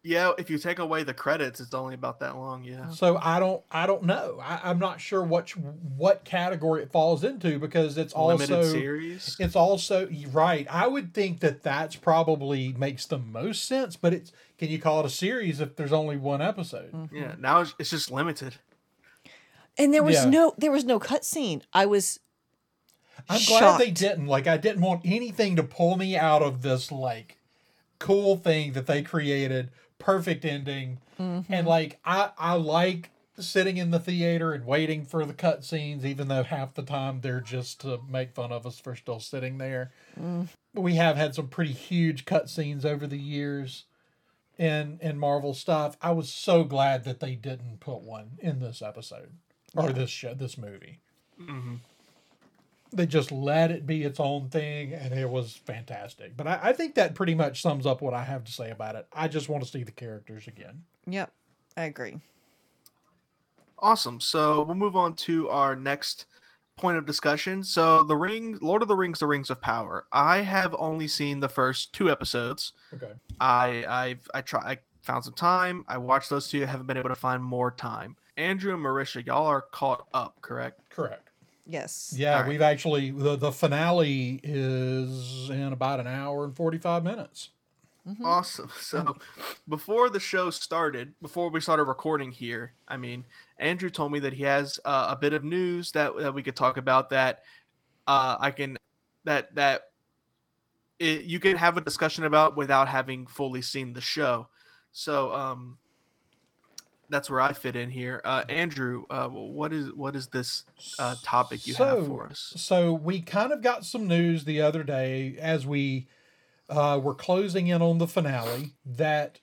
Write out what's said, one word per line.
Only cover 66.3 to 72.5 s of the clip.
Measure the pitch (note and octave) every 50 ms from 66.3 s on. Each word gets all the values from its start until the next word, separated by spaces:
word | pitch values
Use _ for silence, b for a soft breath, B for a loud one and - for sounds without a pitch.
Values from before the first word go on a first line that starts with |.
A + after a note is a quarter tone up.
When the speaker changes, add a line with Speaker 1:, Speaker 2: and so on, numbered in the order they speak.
| b b b b b b b _ _
Speaker 1:
point | - - F3+ E3+
of | E3 D3
discussion. | D3 D3 - - D3+ D3+ D#3 - F#3+ F#3+ F#3+ F#3+
So | - - F3 E3 D#3+ D#3+ D#3+ D3+
the | D3+ D#3
Ring, | D3 E3+ F#3 G#3+ A3+ A3+ A3+ A3 G#3
Lord | - D#3+ F#3+ A3
of | A#3
the | G#3 G#3
Rings, | F#3+ F#3 F3 E3 -
The | D#3
Rings | D3 D3 C#3+ C3+ -
of | C3 -
Power. | - - A2+ A#2 A2 - F2 - - _ -
I | C#3+ C#3+ D#3+ F3+
have | G3 G3+ F#3+ G3 F#3+ F#3 F3 D#3 -
only | E3 D#3+ D#3 D#3+ D#3 D3
seen | - - D3 C#3+ C#3+ C#3
the | C#3 C3
first | - - C3 C3 B2+ - - -
two | - - G3+ F3
episodes. | C#3+ - - - - B2 A#2+ B2